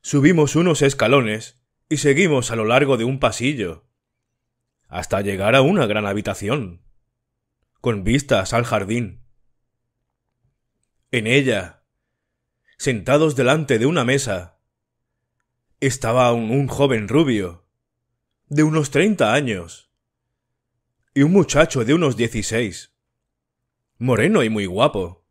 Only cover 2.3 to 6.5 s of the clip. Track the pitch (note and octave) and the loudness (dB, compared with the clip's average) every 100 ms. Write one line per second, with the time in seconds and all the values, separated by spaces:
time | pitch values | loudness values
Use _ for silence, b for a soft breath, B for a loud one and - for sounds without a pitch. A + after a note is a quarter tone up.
2.3 | C#3 A#2+ A#2 G#2+ B2 C#3+ B2+ A#2 C3+ A#2+ | 0 -2 -4 0 2 2 0 -2 -2 -2
3.3 | - B2+ C#3+ F#2 D#2+ _ _ _ _ _ | -2 -4 -4 -8 -10 _ _ _ _ _
4.3 | _ _ _ _ _ _ E2+ - G2+ G2+ | _ _ _ _ _ _ -12 -4 -4 -2
5.3 | F#2+ G2+ C3+ C3+ G3 A2+ G#2+ G2+ G2+ G#2 | -2 2 4 4 2 0 -2 -2 -4 -6
6.3 | F#2+ G2+ | -8 -6